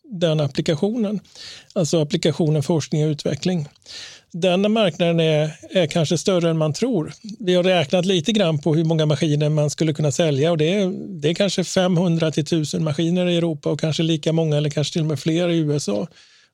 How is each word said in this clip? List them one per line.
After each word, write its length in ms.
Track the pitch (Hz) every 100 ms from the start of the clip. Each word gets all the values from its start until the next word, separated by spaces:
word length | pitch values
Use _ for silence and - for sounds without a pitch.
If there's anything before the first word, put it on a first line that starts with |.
den 360 | 311 190 170 156
applikationen. 800 | 143 - 160 156 202 247 202 208 - - - - -
Alltså 280 | - 160 165
applikationen 640 | 151 170 170 147 156 156
forskning 420 | 143 165 - 160 156
och 40 |
utveckling. 580 | 147 - 147 180 180 143 _ - - - - _
Den 400 | 170 185 180 208
marknaden 480 | 226 196 - 170 170
är, 320 | 160 151 151 - -
är 160 | 190 165
kanske 320 | 170 151 170
större 320 | - 180 170
än 80 | 160
man 160 | 156
tror. 400 | 139 247 214 156 - 214 202
Vi 160 | 180 180
har 80 |
räknat 420 | 180 185 - 185 175
lite 260 | 190 151
grann 280 | 220 175 151
på 160 | 175 156
hur 80 |
många 220 | 160 165 151
maskiner 440 | 151 165 147 151
man 200 | 151 147
skulle 240 | - 160
kunna 180 | 151 151
sälja, 400 | - 170 139 160
och 60 | 170
det 160 | 156
är, 200 | 202 185 202 - 175
det 80 | 147
är 40 |
kanske 300 | 170 202 -
femhundra 680 | 170 190 180 170 180 165 160
till 140 | 156 151
tusen 380 | 170 147 180
maskiner 420 | 160 147 165 180 180
i 120 | 170
Europa 320 | 170 147 160
och 100 | 156
kanske 240 | 160 147
lika 300 | 165 160 160
många 240 | 160 160 147
eller 120 | 147
kanske 240 | 151 143
till 80 | 175
och 60 | 156
med 120 | 147
fler 300 | - 165 175
i 80 | 170
U 180 | 151 143
S 140 | -
A. 180 | 208 190 - - _ _